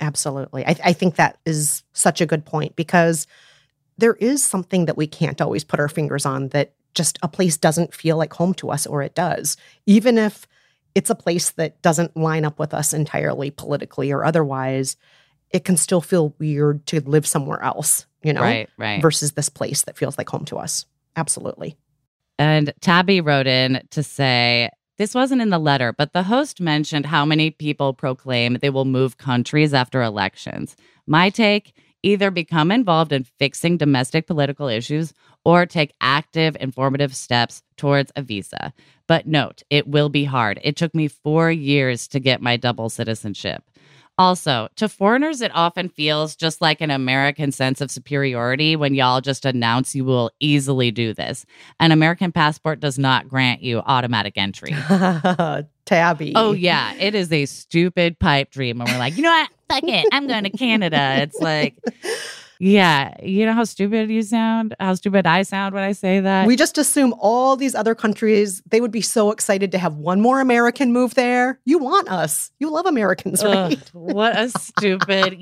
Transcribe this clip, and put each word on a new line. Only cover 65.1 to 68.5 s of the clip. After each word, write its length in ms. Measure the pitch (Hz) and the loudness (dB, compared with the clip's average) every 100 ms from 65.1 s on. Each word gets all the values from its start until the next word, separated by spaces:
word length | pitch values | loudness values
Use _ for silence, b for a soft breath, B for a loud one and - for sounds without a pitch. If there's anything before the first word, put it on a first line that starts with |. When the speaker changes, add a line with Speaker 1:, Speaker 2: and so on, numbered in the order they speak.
| 196 175 | 2 4
Speaker 2:
I 160 | 175 | 2
sound 320 | 196 196 196 | 2 -2 -4
when 100 | 196 | -2
I 80 | 196 | -4
say 280 | 202 190 190 | -2 0 2
that? 260 | 190 190 202 | 4 4 4
Speaker 1:
We 100 | 247 | 4
just 200 | 302 - | 2 0
assume 360 | 285 294 262 226 | 0 2 2 2
all 340 | 202 240 262 269 | 0 2 2 2
these 180 | 269 | 0
other 200 | - 214 | -2 -2
countries, 680 | 226 220 196 220 208 208 | 0 -2 0 2 2 2